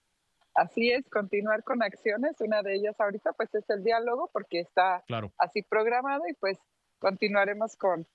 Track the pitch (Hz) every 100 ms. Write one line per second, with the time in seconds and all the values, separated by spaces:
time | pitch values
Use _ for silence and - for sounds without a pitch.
0 | _ _ _ _ _ - 170 - 233 247
1 | - 208 202 208 208 220 - 247 208 -
2 | 226 208 285 311 214 214 196 196 208 214
3 | 208 190 311 - 226 214 - 214 196 226
4 | 233 247 349 - - 170 170 - 185 180
5 | - 117 104 - 175 208 - 214 220 240
6 | 269 277 339 285 196 190 _ _ _ _
7 | 190 190 214 202 196 208 220 - 196 170
8 | 165